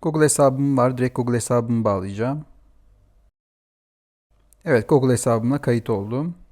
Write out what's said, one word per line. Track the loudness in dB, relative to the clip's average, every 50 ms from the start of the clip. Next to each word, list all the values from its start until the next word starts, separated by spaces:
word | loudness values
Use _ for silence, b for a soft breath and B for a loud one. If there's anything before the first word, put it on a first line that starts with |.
Google | -4 -4 0 2 2
hesabım | 2 4 4 4 2 4 2 0 0 2 2
var. | 2 2 2 0
Direkt | -2 -2 -2
Google | -2 -2 0 -2
hesabımı | -2 -2 0 0 0 0 0 -2 0 0
bağlayacağım. | 0 -2 -2 -4 -8 -6 -4 -4 -4 -4 -6 -8 _ -20 -20 _ _ _ _ _ _ _ _ _ _ _ _ _ _ _ _ _ _ _ _ _ _ _ _ _ _ _ _ _ _ _ _ _ _ _ _ _ _ _ _ _
Evet, | 0 0 0 2 4
Google | 2 2 4 4 0
hesabımla | 2 2 0 0 0 0 0 -2 -2
kayıt | 0 -2 -2 -2 -2 -2
oldum. | -4 -4 -4 -6 -6 -6 -6 -6 -8 -12 -18 _